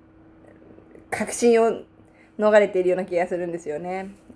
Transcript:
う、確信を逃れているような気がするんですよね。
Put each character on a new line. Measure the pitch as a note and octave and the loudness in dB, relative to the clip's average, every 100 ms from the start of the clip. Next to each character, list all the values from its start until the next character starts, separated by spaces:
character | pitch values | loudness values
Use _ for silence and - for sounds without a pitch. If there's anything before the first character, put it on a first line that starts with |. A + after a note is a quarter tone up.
| _ _ - - - - - - - | _ _ -20 -20 -20 -20 -20 -20 -20
う、 | - - | -20 -12
確 | - G#3+ | -8 -6
信 | - A#3+ A3+ | 0 4 4
を | A3+ G2 - _ - _ _ - | 2 -2 -10 _ -20 _ _ -2
逃 | G#3+ G#3 | 4 4
れ | G3 | 4
て | F#3 | 2
い | |
る | F3+ | 0
よ | F3+ | -2
う | |
な | |
気 | - F3 | -2 -2
が | F3+ | -2
す | F3 | -4
る | F3 | -6
ん | |
で | E3+ | -8
す | D3 | -8
よ | D3+ | -10
ね。 | F3 F#3+ F#3+ - - | -8 -10 -10 -16 -20